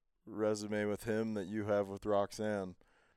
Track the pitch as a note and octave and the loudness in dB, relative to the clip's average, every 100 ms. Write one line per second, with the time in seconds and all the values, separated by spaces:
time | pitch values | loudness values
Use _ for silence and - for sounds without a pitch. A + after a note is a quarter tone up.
0 | _ _ - G2+ G#2+ G#2 G#2 G#2+ G#2 G2+ | _ _ -10 0 0 0 0 0 0 0
1 | A#2+ A2 A2 G#2+ F2+ G#2+ G#2 G#2 G2 G2 | 0 0 0 -2 -2 -2 2 2 2 -2
2 | G#2+ G2+ G2+ - G#2+ G#2 F#2 F2+ _ _ | 2 2 2 0 -2 0 -4 -10 _ _
3 | _ | _